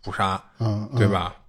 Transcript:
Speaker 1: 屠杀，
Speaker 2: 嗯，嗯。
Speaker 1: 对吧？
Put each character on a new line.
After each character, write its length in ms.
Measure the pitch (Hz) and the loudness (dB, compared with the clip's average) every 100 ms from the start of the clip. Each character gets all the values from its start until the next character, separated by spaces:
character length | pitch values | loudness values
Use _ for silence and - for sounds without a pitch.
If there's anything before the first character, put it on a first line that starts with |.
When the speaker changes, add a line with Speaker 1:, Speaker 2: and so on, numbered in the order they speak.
Speaker 1:
屠 80 | - | -6
杀， 300 | - 95 95 - - | -2 -2 -2 -6 -4
Speaker 2:
嗯， 280 | 113 104 107 | -2 -2 -2
嗯。 60 | 127 | 2
Speaker 1:
对 80 | 101 | 4
吧？ 280 | 95 87 - | 2 -2 -8